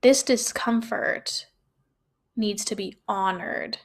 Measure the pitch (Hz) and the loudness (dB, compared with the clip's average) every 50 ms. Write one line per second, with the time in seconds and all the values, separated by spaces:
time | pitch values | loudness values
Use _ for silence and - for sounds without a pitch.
0 | - 247 269 262 - - 262 226 226 - - - - - 233 233 226 - 220 208 | 8 8 6 6 4 2 2 2 2 -4 -4 -2 -2 0 0 0 0 -2 -4 -4
1 | - - - - - - - - - _ _ _ _ _ _ _ _ _ _ _ | -2 -2 -4 -4 -6 -8 -8 -8 -10 _ _ _ _ _ _ _ _ _ _ _
2 | _ _ _ _ _ _ _ 233 220 208 208 214 - - 214 208 196 185 - _ | _ _ _ _ _ _ _ -2 -2 -2 -2 -2 -4 -6 -6 -6 -6 -8 -8 _
3 | _ - 208 196 190 190 185 180 175 - - - - - - - | _ -4 0 2 2 2 0 0 -4 -4 -4 -4 -4 -6 -8 -10